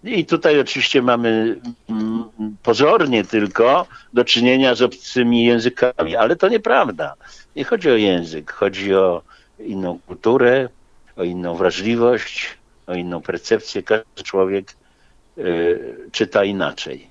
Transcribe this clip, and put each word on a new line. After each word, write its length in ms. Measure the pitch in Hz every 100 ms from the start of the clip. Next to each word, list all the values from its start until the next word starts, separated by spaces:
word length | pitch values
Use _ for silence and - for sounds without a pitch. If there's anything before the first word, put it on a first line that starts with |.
I 220 | - 226 151
tutaj 340 | 160 160 151
oczywiście 420 | 135 - 131 139
mamy, 580 | 123 120 117 110 113 107 120 120 _
mm, 340 | 110 110 113 113 - 107 104
pozornie 600 | - 110 147 220 156 120
tylko 640 | 98 110 101 92 117 151 - - -
do 120 | 120 120
czynienia 500 | 120 120 131 135 117
z 60 |
obcymi 640 | 123 - - - 120 120 117
językami, 720 | 120 113 - 127 127 113 113
ale 200 | 113 170
to 140 | 190
nieprawda. 640 | 226 214 247 196 202 147 - - - - -
Nie 80 |
chodzi 260 | 139 226 165
o 60 | 120
język, 560 | 104 90 85 80 76
chodzi 440 | - 101 95 98 95
o 260 | 95 87 - _ _ _
inną 400 | 107 98 92 87 _
kulturę, 600 | 90 110 127 120 131 127 _ _ _ _ -
o 60 |
inną 320 | 90 90 87 85
wrażliwość, 1040 | 92 87 101 117 117 120 - - - - _ _ -
o 60 |
inną 280 | 90 87 85
percepcję. 640 | - 87 - 110 - 104
Każdy 400 | 90 110 110 -
człowiek, 500 | - 98 95 98 95 - _ _ _ _ _ -
e, 40 | 90 85 85 87 - 113 -
czyta 320 | - 110 110
inaczej 640 | 101 101 78 - - 69 -